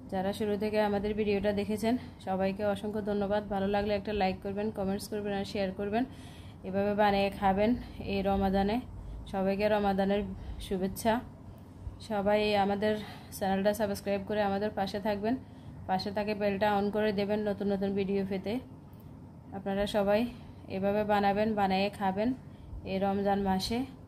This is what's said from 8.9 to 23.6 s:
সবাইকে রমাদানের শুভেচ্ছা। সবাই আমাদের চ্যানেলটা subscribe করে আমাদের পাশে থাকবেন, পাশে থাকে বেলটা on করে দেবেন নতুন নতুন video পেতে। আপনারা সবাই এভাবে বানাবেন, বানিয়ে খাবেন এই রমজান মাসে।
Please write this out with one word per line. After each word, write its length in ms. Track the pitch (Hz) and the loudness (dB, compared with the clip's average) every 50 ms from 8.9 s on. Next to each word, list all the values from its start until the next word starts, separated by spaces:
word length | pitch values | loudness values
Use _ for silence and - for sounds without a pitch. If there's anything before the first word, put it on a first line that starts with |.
| - - - - - - - - - | -12 -12 -10 -10 -10 -10 -10 -6 -2
সবাইকে 340 | 196 190 190 196 196 208 214 214 | 0 2 2 2 2 2 4 4
রমাদানের 480 | 208 202 202 196 190 196 190 202 202 208 196 190 - - - - - - | 4 4 2 4 4 4 4 4 2 2 -2 -6 -8 -8 -10 -8 -8 -6
শুভেচ্ছা। 480 | - 208 185 185 190 190 - - 233 220 247 - - - - - - - - - - - - - - - - - - | -4 -2 0 0 -2 -2 0 2 2 2 2 0 -6 -16 -16 -16 -16 -16 -16 -18 -18 -16 -12 -12 -12 -12 -12 -6 -2
সবাই 320 | 220 202 196 202 208 214 214 208 208 202 196 | -2 2 4 4 4 4 4 4 4 4 4
আমাদের 300 | 196 202 202 208 214 214 214 208 - - - - - - - | 4 2 2 2 2 2 0 -4 -8 -12 -14 -14 -14 -6 -2
চ্যানেলটা 340 | 208 190 190 190 196 208 208 214 | 0 2 2 4 4 4 4 4
subscribe 420 | 220 202 202 196 - 202 202 202 196 - | 0 0 -2 -2 -2 -2 -2 -2 -2 -2
করে 120 | 214 208 208 196 | 0 2 2 2
আমাদের 220 | 196 196 208 214 214 - | 2 0 0 -2 -2 -2
পাশে 200 | 196 190 - 208 190 | -4 -2 -2 -2 0
থাকবেন, 280 | 220 208 202 202 220 247 262 - - - - - - - - - - | 0 -2 0 0 0 0 -2 -4 -12 -18 -16 -16 -14 -14 -12 -4 -2
পাশে 220 | 190 185 - 208 196 | 0 0 0 -2 -2
থাকে 160 | 214 208 208 214 196 | -2 0 0 0 0
বেলটা 280 | 208 208 202 196 214 214 208 202 | 2 0 2 2 2 2 4 4
on 80 | 202 208 202 | 2 2 2
করে 160 | 214 214 214 202 196 | 2 2 2 2 2
দেবেন 200 | 202 196 214 214 214 208 | 0 0 0 0 0 0
নতুন 180 | 202 196 202 202 202 | -2 0 0 0 2
নতুন 180 | 190 196 196 196 196 | 2 2 0 2 0
video 240 | 196 185 196 196 196 190 | 0 2 2 0 0 0
পেতে। 220 | 202 190 190 196 214 262 254 - - - - - - - - - - - - - - - - - - | -2 -4 -2 -2 -4 -4 -6 -8 -16 -18 -18 -18 -18 -18 -16 -16 -16 -16 -18 -18 -18 -18 -16 -12 -12
আপনারা 280 | 196 190 196 196 196 202 202 - | -6 -4 -2 0 0 0 2 2
সবাই 240 | 214 196 196 208 214 247 240 - - - - - - - - - | 2 4 4 4 4 4 0 -4 -10 -14 -16 -16 -16 -12 -6 -4
এভাবে 260 | 190 190 202 202 208 214 202 208 | 0 0 2 2 2 2 2 2
বানাবেন, 360 | 208 202 202 196 202 214 220 220 208 | 4 4 4 4 4 2 2 2 2
বানিয়ে 280 | 202 190 190 190 196 202 202 - | 2 2 4 2 2 0 0 0
খাবেন 300 | 208 190 185 196 214 247 262 - - - - - - - - - - 190 190 | 0 0 0 2 0 0 0 -2 -6 -16 -18 -16 -14 -12 -12 -10 -6 -4 -2
এই 60 | 190 190 | 0 2
রমজান 320 | 196 196 202 202 202 196 196 202 190 | 2 2 2 2 2 2 2 2 2
মাসে। 300 | 190 190 | 2 0